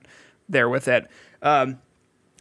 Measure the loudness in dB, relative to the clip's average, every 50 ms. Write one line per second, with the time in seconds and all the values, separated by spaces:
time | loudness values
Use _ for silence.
0 | _ _ -20 -20 -20 _ _ _ _ -2 0 0 0 0 0 -2 0 0 0 0
1 | 0 -4 _ -20 -20 _ _ _ 0 0 2 2 0 -2 -6 -10 _ _ _ _
2 | _ _ _ _ _ _ _ -14